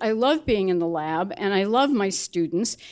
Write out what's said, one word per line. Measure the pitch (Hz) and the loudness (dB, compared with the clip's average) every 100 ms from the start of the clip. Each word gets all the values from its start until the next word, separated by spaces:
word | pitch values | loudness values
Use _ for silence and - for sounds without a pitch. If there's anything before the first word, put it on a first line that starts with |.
I | 220 | -2
love | 220 254 311 | 2 2 2
being | 294 214 190 | 0 0 2
in | 180 | 0
the | 170 | 0
lab, | 165 156 160 190 - | -2 -2 -2 -2 -4
and | 196 | 0
I | 196 | 0
love | 196 240 285 | 2 2 2
my | 247 196 | 2 0
students, | - - 175 165 170 233 - - | -2 -4 -2 -2 -2 -4 -6 -14